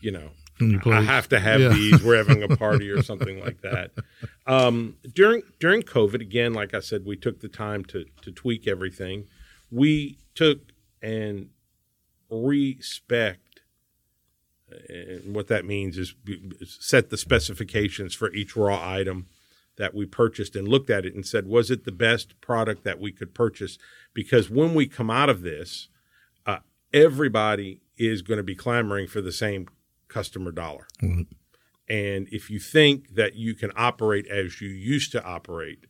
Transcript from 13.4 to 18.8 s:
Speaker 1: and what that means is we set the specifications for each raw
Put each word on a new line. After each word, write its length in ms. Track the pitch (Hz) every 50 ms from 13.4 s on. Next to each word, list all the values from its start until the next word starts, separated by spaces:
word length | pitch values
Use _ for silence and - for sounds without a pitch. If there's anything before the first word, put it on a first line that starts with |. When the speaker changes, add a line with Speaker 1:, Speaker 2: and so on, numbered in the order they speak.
| _ _ _ _ _ _ _ _ _ _ _ _ _ _ _ _ _ _ _ _ _ _ _ _ _ _ - - - -
Speaker 1:
and 440 | - 87 87 - 92 90 - 98 101
what 140 | 107 98 -
that 160 | 117 104 87
means 320 | 92 101 101 98 95 82 92
is 160 | 92 87 - _ _
we 260 | 98 101 87 92 95 85 - -
set 440 | - - - - - - 131 113 -
the 80 | - -
specifications 960 | - - 131 113 - - 101 87 113 92 - 113 104 101 - - 101 90 -
for 200 | - 113 104 85
each 220 | 101 101 - - 117
raw 240 | 104 101 101 95